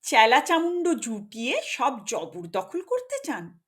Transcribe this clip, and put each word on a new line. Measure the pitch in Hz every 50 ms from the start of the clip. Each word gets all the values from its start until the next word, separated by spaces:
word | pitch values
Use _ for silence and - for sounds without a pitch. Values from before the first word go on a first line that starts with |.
চেলা | - - - - 233 226 247 294
চামুন্ড | - - 339 330 330 349 349 349 339 349 330
জুটিয়ে | 226 226 233 220 208 208 208 - 220 233 254 302 605
সব | - - - - 254 277 269 226 -
জবরদখল | - - - 165 165 - 180 170 165 - 190 190 - - 349
করতে | 359 - 494 494 494 - 571 539 -
চান। | 330 254 190 170 170 - _ _